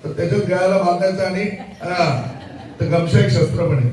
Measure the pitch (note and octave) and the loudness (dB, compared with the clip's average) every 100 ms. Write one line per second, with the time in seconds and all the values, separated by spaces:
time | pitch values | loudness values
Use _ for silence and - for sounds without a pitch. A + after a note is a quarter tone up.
0 | D3+ C#3+ E3+ G3+ F#3 F#3 F#3 G3 F3+ F3+ | -8 -4 0 0 2 2 2 2 2 2
1 | F#3+ F#3+ F#3+ F#3 G#3 - - - E3+ F3+ | 0 0 -2 -2 -4 -6 -14 -12 -6 0
2 | D#3+ B2 - - - - - - - E3 | 0 0 -4 -10 -14 -16 -16 -6 0 0
3 | E3 - - - - - E3+ - - | 4 4 4 2 2 0 0 2 0